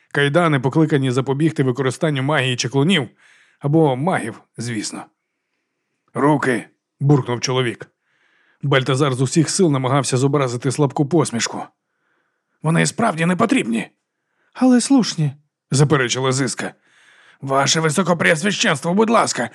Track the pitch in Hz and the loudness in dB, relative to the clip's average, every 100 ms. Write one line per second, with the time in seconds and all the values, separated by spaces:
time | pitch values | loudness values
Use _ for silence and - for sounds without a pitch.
0 | _ 147 143 151 170 143 127 156 156 156 | _ -2 2 2 2 2 0 0 2 2
1 | 135 127 135 135 160 156 131 123 135 - | 0 -2 -2 0 0 0 -2 0 -2 -2
2 | 160 143 135 151 131 123 123 135 147 185 | -4 -2 -2 0 0 -2 -2 0 2 0
3 | 120 _ _ _ _ _ 143 156 151 127 | -2 _ _ _ _ _ 0 2 2 2
4 | 156 165 302 - _ - 117 110 95 - | -2 -2 -4 -12 _ -12 -8 -6 -8 -12
5 | - _ _ _ _ _ _ _ _ _ | -16 _ _ _ _ _ _ _ _ _
6 | _ - 143 147 131 117 - _ _ _ | _ -2 2 2 0 -2 -6 _ _ _
7 | 139 143 123 120 - 131 123 98 - _ | 2 2 2 -4 -2 -2 -2 -4 -16 _
8 | _ _ _ _ _ _ 143 139 127 131 | _ _ _ _ _ _ 0 0 0 0
9 | 147 127 135 170 151 - 180 139 127 139 | 0 0 0 2 0 2 2 2 0 0
10 | 123 131 139 143 135 120 143 127 143 143 | 0 0 0 0 -2 -2 -4 0 0 0
11 | 139 160 127 117 - - - _ _ _ | 0 0 0 -2 -6 -8 -12 _ _ _
12 | _ _ _ _ _ _ 151 165 160 - | _ _ _ _ _ _ -2 0 -2 0
13 | 226 160 165 180 233 262 110 113 92 _ | -2 0 -2 0 0 0 0 -4 -6 _
14 | _ _ _ _ _ - 254 247 - 277 | _ _ _ _ _ 0 4 4 4 2
15 | 190 - 147 - _ _ _ 131 147 151 | 2 0 -2 -4 _ _ _ 2 4 4
16 | 123 123 131 131 123 - 92 - _ _ | 0 0 0 0 -2 -4 -10 -12 _ _
17 | _ _ _ _ 135 135 139 165 160 151 | _ _ _ _ -2 0 2 0 0 0
18 | 175 170 185 160 196 185 214 156 170 185 | 0 2 2 2 0 0 0 0 0 0
19 | 220 226 143 - - | 2 2 0 -2 -8